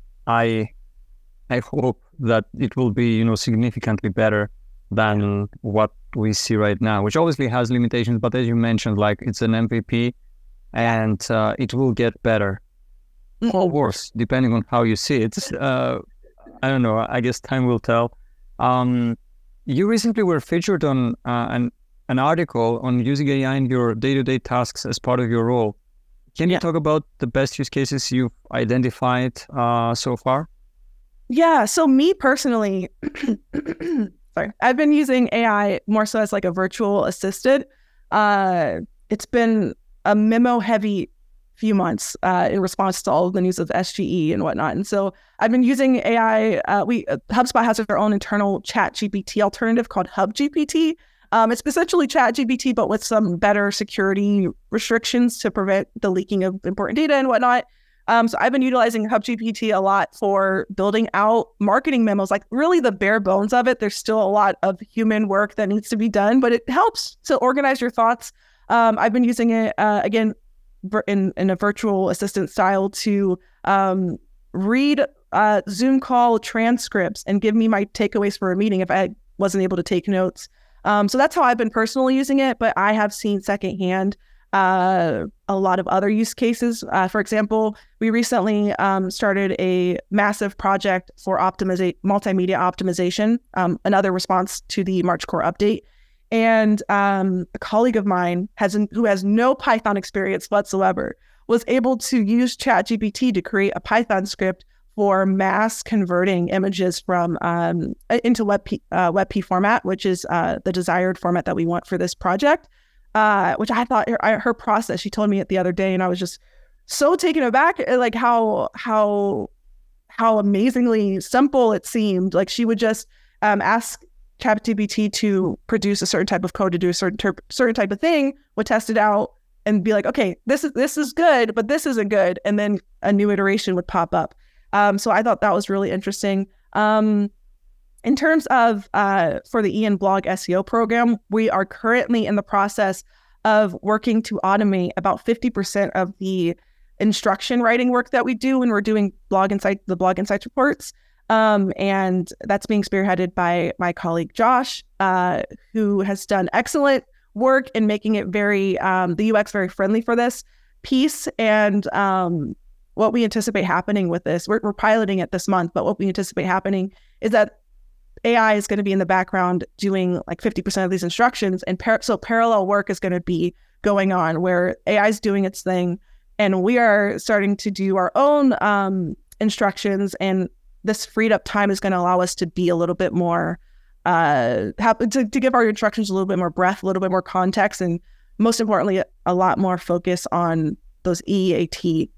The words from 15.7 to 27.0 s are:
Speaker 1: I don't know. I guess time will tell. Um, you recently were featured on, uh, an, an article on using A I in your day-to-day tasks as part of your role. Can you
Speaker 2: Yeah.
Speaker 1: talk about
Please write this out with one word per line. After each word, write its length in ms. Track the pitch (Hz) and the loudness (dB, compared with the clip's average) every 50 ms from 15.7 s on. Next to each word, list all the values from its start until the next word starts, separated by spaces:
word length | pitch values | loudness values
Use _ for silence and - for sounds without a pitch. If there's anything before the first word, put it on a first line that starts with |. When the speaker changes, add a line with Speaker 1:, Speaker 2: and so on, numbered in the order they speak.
| 131 127 127 123 123 107 - - - - - - _ _ - - - - - | -2 -2 -2 -2 -4 -6 -8 -14 -20 -20 -20 -20 _ _ -20 -20 -12 -6 -4
Speaker 1:
I 60 | 135 | -2
don't 140 | 135 131 123 | 0 2 2
know. 240 | 113 107 113 110 - | 2 2 0 -2 -2
I 120 | - 123 | -2 -2
guess 180 | 113 123 123 - | -2 -2 -4 -4
time 280 | - - 131 131 127 | -6 -4 -2 0 0
will 120 | 123 120 110 | 2 0 0
tell. 380 | - - 117 117 117 117 - - - - - _ - - - - | 0 0 0 0 0 -2 -4 -12 -20 -20 -20 _ -20 -20 -8 -4
Um, 600 | - 127 127 127 127 123 123 120 120 117 117 - _ _ _ _ _ - - - _ | -2 0 0 0 0 0 0 0 0 -2 -4 -6 _ _ _ _ _ -20 -20 -16 _
you 200 | - 135 131 190 | -4 0 0 2
recently 360 | 208 226 220 214 233 208 226 208 | 2 0 0 0 0 0 0 0
were 180 | 180 170 147 | 2 0 0
featured 440 | - - 170 170 170 - 196 156 156 | -2 -2 -2 -2 0 0 0 0 0
on, 300 | 147 135 131 123 117 - - _ | 0 0 0 0 -2 -4 -6 _
uh, 220 | 120 120 120 117 - | -4 -4 -4 -2 -2
an, 200 | 123 123 120 120 - _ _ _ _ - _ - | -2 -2 -2 -4 -6 _ _ _ _ -20 _ -4
an 100 | 135 131 | -2 0
article 640 | 131 147 165 165 170 - - 120 113 113 117 113 - | 2 2 0 0 -2 -2 -2 0 0 0 0 -2 -2
on 220 | 131 123 123 113 | 0 0 0 0
using 240 | 127 143 139 147 139 | 0 0 0 0 0
A 160 | 139 135 135 | 0 0 0
I 120 | 131 135 | 0 0
in 100 | 139 131 | 0 0
your 280 | 123 127 127 120 117 110 | 0 0 2 2 0 0
day-to-day 440 | 113 120 135 139 135 131 131 131 120 | 0 -2 0 0 0 0 0 -2 -2
tasks 480 | - - 127 123 120 - - - - | -2 -2 -2 -2 -2 -2 -6 -10 -8
as 120 | 113 - - | -6 -8 -6
part 220 | - 127 123 123 | -2 -2 0 0
of 100 | 123 113 | 0 0
your 140 | 117 117 113 | 0 0 2
role. 320 | 117 123 120 113 107 104 - _ _ _ _ _ _ - - _ _ _ - | 2 2 0 0 -2 -4 -8 _ _ _ _ _ _ -20 -20 _ _ _ -2
Can 100 | 160 180 | 0 0
you 60 | 180 | 0
Speaker 2:
Yeah. 60 | - | 0
Speaker 1:
talk 160 | - 170 156 | 0 -2 -2
about 280 | 165 147 151 151 156 | 0 0 0 0 0